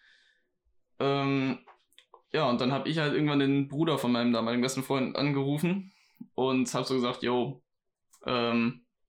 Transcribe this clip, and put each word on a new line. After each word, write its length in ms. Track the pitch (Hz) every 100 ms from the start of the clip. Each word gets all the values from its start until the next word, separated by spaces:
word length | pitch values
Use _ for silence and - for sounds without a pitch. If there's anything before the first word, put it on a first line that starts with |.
| _ _ _ _ _ _ _ _ _ -
Ähm, 600 | 135 139 139 139 135 - - - _ - _ - _
ja, 160 | 151 143
und 120 | 120
dann 120 | 127
hab 140 | 139 -
ich 120 | 160
halt 160 | 147
irgendwann 240 | 139 151 143
den 300 | 135 139 139
Bruder 300 | 139 165 139
von 140 | 123
meinem 200 | 120 120
damaligen 300 | 117 113 123
besten 200 | 127 131
Freund 340 | 131 135 123 -
angerufen 760 | 143 139 139 147 170 196 190 _ _ - -
und 380 | - 131 131 123
hab 100 | 123
so 100 | 120
gesagt, 280 | 131 120 123
„Yo, 400 | 120 123 123 135 _ _ _ _ _ - -
ähm, 580 | 123 117 117 117 - _ _